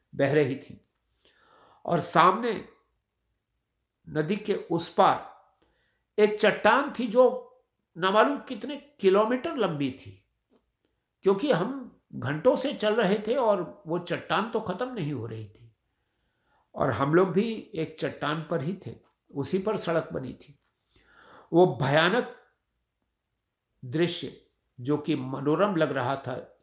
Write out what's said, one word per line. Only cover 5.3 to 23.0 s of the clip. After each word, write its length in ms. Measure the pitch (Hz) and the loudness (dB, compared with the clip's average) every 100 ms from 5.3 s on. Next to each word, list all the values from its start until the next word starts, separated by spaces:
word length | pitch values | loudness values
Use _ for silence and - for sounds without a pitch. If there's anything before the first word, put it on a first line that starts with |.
| - _ _ _ _ _ _ _ - | -20 _ _ _ _ _ _ _ 2
एक 220 | 208 214 | 2 4
चट्टान 520 | 214 - 208 247 285 202 | 2 4 4 4 0 -6
थी 80 | 240 | 0
जो 180 | 233 247 - - _ _ _ _ 170 | 4 4 4 -10 _ _ _ _ -4
न 100 | 185 | 2
मालूम 300 | 214 254 285 | 4 4 0
कितने 360 | - 220 254 277 | -8 -10 -10 -12
किलोमीटर 800 | - - 190 190 220 247 330 294 | -14 0 4 6 4 0 -2 -2
लंबी 340 | 190 147 139 | -2 0 -4
थी, 380 | 123 - - _ _ _ _ _ _ _ _ _ _ | -6 -16 -20 _ _ _ _ _ _ _ _ _ _
क्योंकि 300 | 190 196 294 | 0 2 2
हम 480 | 170 208 269 233 - _ | 2 0 -6 -12 -20 _
घंटों 420 | 135 120 151 254 294 | -8 -4 0 2 2
से 160 | 294 | 0
चल 200 | 247 208 | -2 0
रहे 240 | 220 190 208 | 2 2 0
थे 180 | 208 269 | 0 0
और 460 | 226 196 156 - 160 | 2 2 -2 -10 -6
वो 120 | 175 | -6
चट्टान 520 | 175 147 - 165 226 | -4 -8 -4 -4 -2
तो 100 | 220 | -4
ख़त्म 320 | - 190 254 | -4 -6 -6
नहीं 200 | 240 147 | -6 -6
हो 140 | 131 113 | -6 -8
रही 180 | 110 | -12
थी 300 | 104 - 117 _ _ _ _ _ _ _ _ _ _ | -14 -18 -20 _ _ _ _ _ _ _ _ _ _
और 160 | - 143 | -4 -2
हम 240 | 107 139 | 0 2
लोग 160 | 165 190 | 4 4
भी 400 | 165 226 220 - | 2 -2 -4 -8
एक 220 | 160 156 - | -8 -8 -6
चट्टान 460 | 143 - 147 156 156 | -8 -4 -4 -4 -4
पर 120 | 165 | -4
ही 180 | 139 190 120 | -4 -8 -10
थे, 100 | 110 _ _ _ | -16 _ _ _
उसी 240 | 143 135 190 | -8 -2 -2
पर 180 | 208 202 | -2 -4
सड़क 320 | - 165 - | -2 -2 -2
बनी 200 | 165 127 | -8 -10
थी। 260 | - - _ _ _ _ _ _ _ - - - | -14 -20 _ _ _ _ _ _ _ -20 -20 0
वो 260 | 165 180 123 | 4 4 2
भयानक 540 | 139 151 175 233 - - _ _ _ _ _ _ | 0 2 2 0 -4 -8 _ _ _ _ _ _